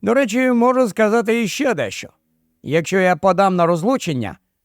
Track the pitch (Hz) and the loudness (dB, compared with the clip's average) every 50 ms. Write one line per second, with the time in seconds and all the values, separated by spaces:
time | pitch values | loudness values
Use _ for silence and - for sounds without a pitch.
0 | - 196 233 269 285 214 196 247 262 254 247 233 233 247 254 254 254 220 175 - | -2 0 2 2 0 0 0 0 0 2 2 2 2 2 2 2 0 0 0 0
1 | 220 214 208 233 220 214 226 233 233 185 - - 285 277 220 147 123 98 - - | 0 2 2 0 0 0 0 0 -2 -4 -4 -2 -2 -2 -2 -2 -4 -6 -6 -10
2 | - - - _ _ _ _ _ _ _ _ _ - - 135 165 165 - 185 196 | -14 -16 -20 _ _ _ _ _ _ _ _ _ -10 -2 -2 -2 -2 0 0 2
3 | 185 180 180 156 - 196 185 170 196 196 185 180 170 165 175 165 156 226 269 254 | 2 2 0 2 2 0 2 4 2 2 2 2 2 2 2 0 0 -2 -2 -2
4 | - 175 151 127 110 95 - - _ _ _ _ _ | -2 -4 -4 -4 -4 -6 -8 -12 _ _ _ _ _